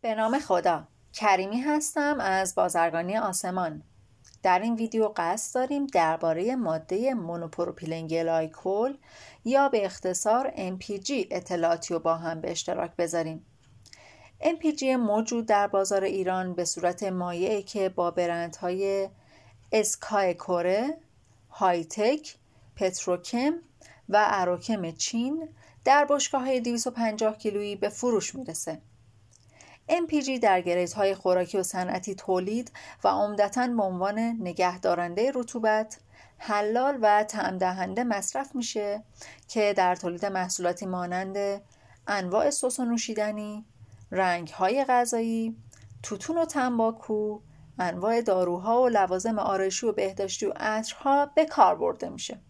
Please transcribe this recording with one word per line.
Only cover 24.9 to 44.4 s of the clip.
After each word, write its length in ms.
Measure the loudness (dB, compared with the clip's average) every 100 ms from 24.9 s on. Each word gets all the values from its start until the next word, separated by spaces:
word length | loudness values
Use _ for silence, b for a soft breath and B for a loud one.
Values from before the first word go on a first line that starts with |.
چین 580 | -6 -4 -2 -2 -4 -8 b b b
در 220 | 4 4 6
بشکه‌های 500 | 2 0 -2 0 0
دویست 260 | 0 -2 -4
و 40 |
پنجاه 480 | -2 -2 2 0 0
کیلویی 380 | -4 -4 -4 -4
به 120 | -4
فروش 460 | -2 0 0 -2
می‌رسه. 440 | -10 -10 -8 -8 -10 -14 _ _ _ _ _ B B B B -2
ام 180 | 0 2
پی 160 | 0
جی 160 | 0 2
در 220 | 4 4
گریدهای 540 | 4 0 0 2 0
خوراکی 440 | 2 2 2 2 0
و 40 |
صنعتی 520 | -2 -4 -4 -4 -6
تولید 580 | -10 0 0 0 -4 -6 B B B
و 40 | 2
عمدتاً 580 | 2 0 2 2 2 0
به 160 | 2
عنوان 360 | 0 0 -2 0
نگهدارنده 1120 | -2 -2 -6 0 0 2 0 2 0 0 0
رطوبت، 680 | 0 -4 0 2 2 0 -8 b b b b
حلال 600 | -4 0 2 2 2 4
و 220 | 4 4
طعم 340 | 2 -2 -4 0
دهنده 460 | -2 0 -4 -2
مصرف 500 | -2 -2 -2 -6 -6
می‌شه 480 | -6 -4 -4 -4 -4 -8 B B B _
که 260 | 0 2 4
در 200 | 2 2
تولید 280 | -2 -4 -4
محصولاتی 600 | -2 -4 -2 -2 -2 -4
مانند 760 | -6 -4 -4 -4 -4 -2 -4 -10 b b b -4
انواع 440 | -4 0 2 2
سس 300 | 0 -2 -2
و 40 |
نوشیدنی، 800 | -2 -2 -2 -2 -2 -4 -8 -12 -16 -20 b b b
رنگ‌های 720 | 0 0 0